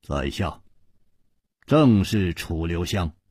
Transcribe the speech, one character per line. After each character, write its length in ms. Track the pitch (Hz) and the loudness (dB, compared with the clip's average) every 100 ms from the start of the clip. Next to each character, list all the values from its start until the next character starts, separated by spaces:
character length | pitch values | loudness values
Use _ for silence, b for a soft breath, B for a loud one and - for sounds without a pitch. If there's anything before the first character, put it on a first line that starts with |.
在 280 | - 71 67 | -6 -6 -6
下 320 | - 87 - _ _ _ _ _ _ _ _ _ _ - | -6 -8 -8 _ _ _ _ _ _ _ _ _ _ 0
正 380 | 147 143 107 | 4 6 4
是 280 | 92 110 90 | 2 0 -2
楚 320 | 82 - 82 82 | -4 -6 -6 -4
留 180 | 85 | -4
香。 280 | 87 104 85 - _ | -4 -4 -4 -8 _